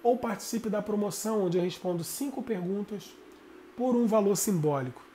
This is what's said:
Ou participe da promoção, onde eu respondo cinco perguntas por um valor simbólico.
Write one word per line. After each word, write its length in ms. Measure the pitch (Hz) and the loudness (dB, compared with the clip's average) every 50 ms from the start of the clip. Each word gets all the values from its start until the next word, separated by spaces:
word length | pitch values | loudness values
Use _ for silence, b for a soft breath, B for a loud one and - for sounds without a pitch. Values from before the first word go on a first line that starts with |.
| - | 4
Ou 120 | 233 254 | 4 2
participe 520 | 233 - 226 202 190 - - - 220 - 214 | 4 2 -2 -4 -4 -6 -6 -6 -4 -2 -2
da 140 | 196 208 | -2 -2
promoção, 640 | 202 - 208 208 208 202 - - - 214 220 214 190 | -2 -2 -2 0 0 -2 -4 -4 -4 -2 0 0 0
onde 140 | 180 170 180 | 2 2 2
eu 40 | |
respondo 420 | 175 185 170 - - 185 175 170 165 | 0 0 -4 -4 -4 -4 -2 -2 -4
cinco 380 | - - - 269 285 - 277 | -6 -6 -6 -6 -4 -4 -6
perguntas 720 | - - 226 180 175 180 196 202 208 - 220 185 - - - - - - B B B B B B B - - | -4 -4 -4 -4 -2 -2 -2 -4 -4 -6 -8 -10 -10 -14 -20 -20 -20 -20 B B B B B B B -18 -6
por 200 | - 240 262 240 | -2 0 2 4
um 100 | 240 240 | 4 4
valor 300 | 208 214 220 202 196 202 | 6 4 6 6 4 2
simbólico. 680 | - - 220 196 165 151 151 143 139 131 127 123 - - - | 2 2 2 2 2 2 2 2 0 -2 -4 -8 -14 -20 -20